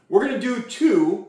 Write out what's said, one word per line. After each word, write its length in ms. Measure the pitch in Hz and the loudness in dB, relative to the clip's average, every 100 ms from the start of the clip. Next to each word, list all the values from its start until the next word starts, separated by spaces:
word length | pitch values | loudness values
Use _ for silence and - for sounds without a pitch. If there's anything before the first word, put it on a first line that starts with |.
| - | 0
We're 160 | 196 | 0
gonna 160 | 269 240 | 0 -4
do 220 | 247 247 | -4 -6
two, 640 | - - 311 170 156 - | -8 0 2 4 2 -2